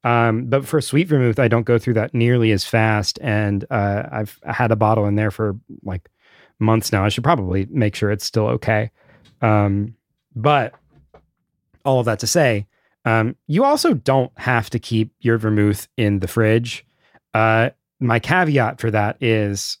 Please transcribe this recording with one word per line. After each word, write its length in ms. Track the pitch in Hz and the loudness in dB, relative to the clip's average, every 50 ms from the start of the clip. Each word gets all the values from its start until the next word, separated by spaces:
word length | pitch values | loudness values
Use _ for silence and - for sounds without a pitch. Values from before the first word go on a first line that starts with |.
| - | 0
Um, 420 | 123 120 117 117 117 110 113 127 | 2 2 4 4 2 0 -2 -2
but 200 | 123 117 139 135 | -2 -2 -2 -2
for 140 | - - 156 | -2 -4 -4
sweet 260 | 131 - - 143 175 | -2 0 0 0 0
vermouth, 320 | 180 151 139 127 120 110 - | 2 0 2 2 2 2 2
I 80 | 131 123 | 2 2
don't 140 | - 117 113 | 2 0 2
go 140 | - 120 117 | 2 0 0
through 160 | - - 117 | 2 0 -2
that 180 | 110 107 - - | -2 -2 -2 -2
nearly 380 | 120 117 120 123 123 113 110 | 0 2 2 2 2 2 2
as 140 | 107 92 - | 2 0 -2
fast. 540 | - - 113 110 110 110 104 101 - - - - | -2 0 2 2 2 2 0 -2 -4 -8 -6 -4
And, 420 | 135 107 104 107 101 101 101 104 - | -2 -2 0 0 -2 -2 -4 -4 -4
uh, 340 | 143 110 101 101 101 101 - - | -4 -2 -2 -2 -2 -4 -6 -6
I've 280 | - 113 110 107 - _ _ | -8 -8 -8 -8 -12 _ _
had 280 | - 117 - 127 113 113 | -10 -4 -2 0 0 2
a 40 | |
bottle 300 | 107 110 107 113 110 104 | 2 2 2 2 2 0
in 80 | 104 104 | 0 0
there 160 | 104 107 107 | -2 -2 -4
for, 260 | 95 - 110 104 95 101 _ _ - - - | -4 -4 -4 -4 -4 -8 _ _ -20 -14 -10
like, 240 | 95 92 90 _ _ _ _ _ _ _ _ - _ _ _ | -10 -10 -10 _ _ _ _ _ _ _ _ -20 _ _ _
months 320 | 110 110 113 113 107 - - | 0 2 2 2 0 0 -2
now. 120 | 98 95 | 0 0
I 40 | 104 | 0
should 140 | 101 - 120 | -2 -2 0
probably 440 | 151 170 123 98 90 90 98 95 - | 0 0 0 0 -2 -2 -2 -4 -2
make 240 | - 147 113 104 98 | -2 -2 -2 -2 -2
sure 160 | - - 101 | -2 -2 -2
it's 140 | 104 104 - | -2 -4 -6
still 240 | - - 113 107 110 | -4 -2 -2 0 0
okay. 420 | 120 120 - - 113 107 110 113 _ _ _ _ _ _ _ _ _ _ - | -2 -2 -2 0 0 0 -2 -4 _ _ _ _ _ _ _ _ _ _ 0
Um, 520 | 113 107 104 104 101 98 101 101 110 113 _ _ _ _ _ _ _ _ | 2 2 4 2 2 0 -2 -4 -6 -10 _ _ _ _ _ _ _ _
but 400 | 113 107 147 147 139 117 110 - _ _ _ _ _ _ _ _ - _ _ _ _ _ _ _ _ _ _ _ _ _ | -2 0 0 2 2 0 -4 -8 _ _ _ _ _ _ _ _ -20 _ _ _ _ _ _ _ _ _ _ _ _ _
all 160 | 143 131 127 | 0 0 0
of 60 | 120 | 2
that 120 | 117 110 104 | 0 -2 -2
to 60 | - | -4
say, 400 | 113 - 175 151 127 113 104 101 _ _ _ _ _ _ _ _ | -2 0 2 2 2 2 0 -4 _ _ _ _ _ _ _ _
um, 320 | 117 113 113 110 117 - _ _ | 2 4 4 4 0 -2 _ _
you 180 | - 147 180 262 | -2 0 2 2
also 300 | 277 294 285 - 349 247 | 2 2 2 2 0 0
don't 380 | 131 - - 135 135 123 - _ - | 0 0 0 2 2 0 -2 _ -6
have 320 | - 123 127 117 110 - | -2 0 0 0 0 -2
to 80 | - 117 | -6 -8
keep 340 | - - 117 110 110 107 _ _ | -6 -2 -2 -2 -2 -2 _ _
your 180 | - 117 117 113 | 0 0 0 0
vermouth 480 | 107 110 107 104 104 104 104 104 - _ _ | 0 0 0 2 2 2 0 -2 -6 _ _
in 240 | - 113 104 101 98 | -2 0 0 0 -2
the 80 | 92 90 | -4 -4
fridge. 560 | - 117 113 110 110 117 117 117 - - _ _ _ _ _ _ _ _ _ _ - | -2 0 2 4 4 2 0 -2 -10 -14 _ _ _ _ _ _ _ _ _ _ 0
Uh, 360 | 110 110 110 110 113 113 135 - _ _ _ _ _ | 2 2 4 4 2 2 0 -2 _ _ _ _ _
my 180 | 135 123 113 117 | -2 0 0 0
caveat 640 | - - 170 185 180 156 147 139 117 107 - - | 0 0 0 0 2 2 2 0 0 0 -2 -4
for 100 | - 113 | -6 -2
that 300 | 107 107 104 104 - _ | 0 0 -2 -2 -4 _
is 580 | - 117 113 107 104 101 101 101 - - - _ | 0 0 0 0 0 -2 -4 -6 -8 -10 -12 _